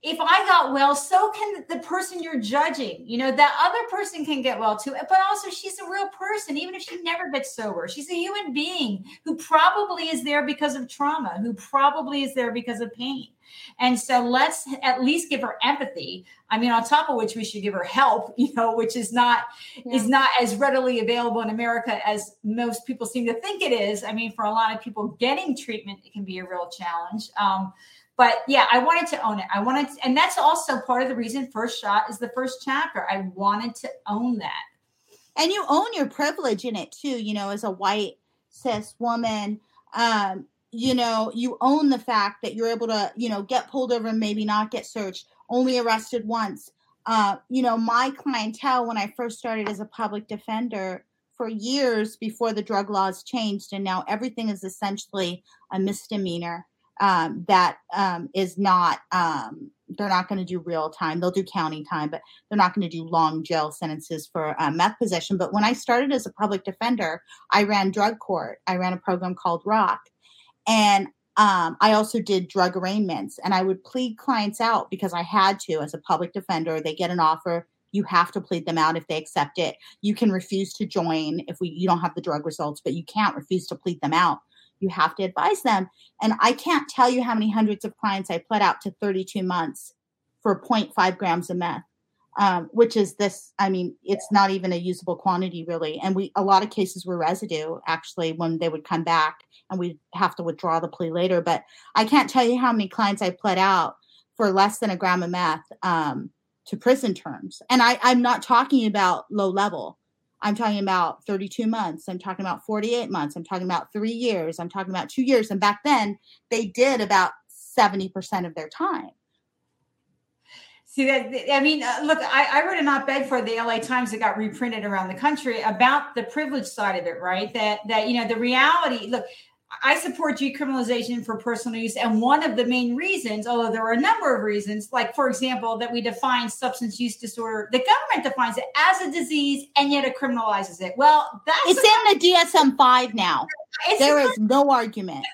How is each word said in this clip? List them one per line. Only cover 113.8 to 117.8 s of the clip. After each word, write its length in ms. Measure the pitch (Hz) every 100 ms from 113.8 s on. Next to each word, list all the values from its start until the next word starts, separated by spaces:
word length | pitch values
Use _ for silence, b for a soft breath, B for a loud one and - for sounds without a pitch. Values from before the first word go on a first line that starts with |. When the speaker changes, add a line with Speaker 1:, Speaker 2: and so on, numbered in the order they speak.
| -
Speaker 2:
three 200 | 214 220
years. 460 | 233 240 196 160 165
I'm 120 | 170
talking 200 | 196 185
about 200 | 185 190
two 120 | -
years. 280 | 247 247 220
And 100 | 208
back 200 | 202 202
then, 340 | 294 262 202 202 b b _
they 140 | 226
did 380 | 214 240 262 262
about 300 | 196 196 180 - _
seventy 600 | - - -